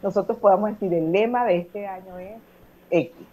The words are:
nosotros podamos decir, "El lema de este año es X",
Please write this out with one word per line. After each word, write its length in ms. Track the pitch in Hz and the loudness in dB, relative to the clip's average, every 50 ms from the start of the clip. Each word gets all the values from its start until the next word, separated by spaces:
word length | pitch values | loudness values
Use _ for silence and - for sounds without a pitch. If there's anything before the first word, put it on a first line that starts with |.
nosotros 360 | - 196 185 202 190 - 233 226 | -4 0 -2 -2 0 0 -4 2
podamos 320 | - 202 190 185 208 214 | 6 6 6 6 2 -2
decir, 220 | 208 - 208 185 175 | -4 -4 -2 0 0
"El 180 | 170 165 160 | 0 0 2
lema 320 | 170 196 220 233 247 247 247 | 2 2 2 2 0 0 2
de 140 | 226 180 175 | 2 0 0
este 280 | 175 175 - 208 202 | 0 -6 -12 -12 -10
año 320 | 196 190 185 185 185 180 180 | -10 -12 -14 -16 -16 -16 -16
es 180 | 180 190 214 226 - - _ - - - - - - _ | -14 -14 -16 -20 -20 -20 _ -20 -20 -20 -20 -20 -8 _
X", 220 | 170 170 - - - - - - | 0 0 0 0 -8 -20 -20 -20